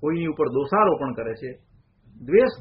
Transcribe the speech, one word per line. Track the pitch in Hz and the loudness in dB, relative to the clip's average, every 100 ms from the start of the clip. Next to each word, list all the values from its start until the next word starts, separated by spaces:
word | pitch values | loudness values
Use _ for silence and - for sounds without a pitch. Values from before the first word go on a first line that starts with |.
કોઈની | 147 165 165 | -4 -2 -2
ઉપર | 151 151 | -2 0
દોષારોપણ | 127 143 202 208 147 135 | 0 0 2 2 2 -2
કરે | 117 113 | -6 -8
છે, | 110 127 - _ _ _ _ _ - | -8 -10 -14 _ _ _ _ _ -18
દ્વેષ | 123 196 262 - | 2 4 4 2